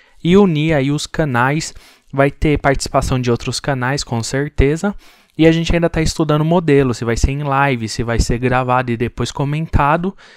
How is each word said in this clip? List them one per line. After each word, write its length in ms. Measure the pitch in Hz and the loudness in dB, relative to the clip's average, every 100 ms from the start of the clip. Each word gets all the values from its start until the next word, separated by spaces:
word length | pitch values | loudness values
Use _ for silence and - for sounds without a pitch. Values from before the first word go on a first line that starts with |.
| _ _ | _ _
e 140 | 160 190 | 2 4
unir 360 | 202 151 156 | 4 2 0
aí 180 | 156 135 | 0 0
os 160 | 147 - | -2 -4
canais. 640 | - 156 123 127 156 - - - _ _ 131 | -4 -2 0 0 0 -6 -12 -20 _ _ 0
Vai 140 | 143 | 0
ter 300 | - 160 143 | 2 0 2
participação 600 | 143 135 - 139 - 131 | 0 0 -2 -2 0 0
de 120 | 123 | 0
outros 280 | 117 - 120 | -2 -2 -6
canais, 440 | - 131 123 143 | -4 -4 -4 -4
com 180 | - 117 | -4 -6
certeza. 720 | 110 135 147 - 135 160 202 202 - _ _ - | -4 -4 -2 0 0 0 -4 -6 -12 _ _ 2
E 120 | 160 | 4
a 40 | |
gente 220 | 165 165 | 4 2
ainda 160 | 175 170 | 0 0
tá 100 | - | 0
estudando 420 | 156 - 156 151 | -2 0 0 0
o 40 | 156 | 2
modelo, 480 | 170 165 139 135 | 0 4 4 2
se 100 | 117 | 0
vai 140 | 117 113 | -2 0
ser 140 | - | 0
em 100 | 139 | -2
live, 480 | 147 135 139 123 110 | -2 0 0 0 -4
se 140 | - | -6
vai 160 | 117 117 | -2 -2
ser 180 | - 123 | -2 -2
gravado 540 | 123 123 127 123 123 | 0 0 0 0 0
e 60 | 117 | -4
depois 340 | 117 - 120 | -4 -4 -6
comentado. 840 | - 139 147 160 - 143 160 180 - - | -4 -4 -4 -2 0 2 0 -2 -8 -14